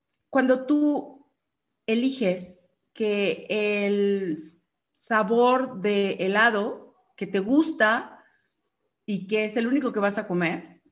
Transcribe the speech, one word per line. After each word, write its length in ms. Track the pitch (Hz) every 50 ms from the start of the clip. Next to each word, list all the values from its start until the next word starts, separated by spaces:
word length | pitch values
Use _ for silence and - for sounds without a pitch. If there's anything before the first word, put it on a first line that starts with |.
| _ _ _ _ _ _
cuando 380 | - 269 254 262 254 262 262
tú 600 | 254 302 294 294 294 294 269 - - - - _ _ _ _ _ _ _ _ _ _ _ _ _
eliges 840 | - 226 233 240 262 262 - 240 185 180 185 - - - - _ _ _ _ _ _ _
que 540 | - 226 214 208 202 202 185 - - - -
el 880 | 190 214 208 208 208 208 202 202 202 202 202 202 202 196 190 180 156 - - - - - _ _ _ _ _ _ _
sabor 840 | - - - 240 220 214 190 233 233 240 247 247 254 262 262 - 190
de 320 | 180 208 208 202 202 196 -
helado 800 | - 175 190 196 208 220 233 220 202 202 240 - - - - _ _ _ _ _
que 100 | - -
te 120 | - 185 196
gusta 840 | 190 214 262 294 320 320 - - 226 214 226 254 - - - - - _ _ _ _ _ _ _ _ _ _ _ _ _ _ _ _
y 220 | - 208 180 185 185
que 160 | 214 214 214
es 120 | 214 208
el 100 | 240 226
único 260 | 233 254 294 262 240 196
que 80 | 214
vas 180 | 202 202 202 220
a 80 | 208
comer 560 | - 180 175 175 160 175 - - - - - _ _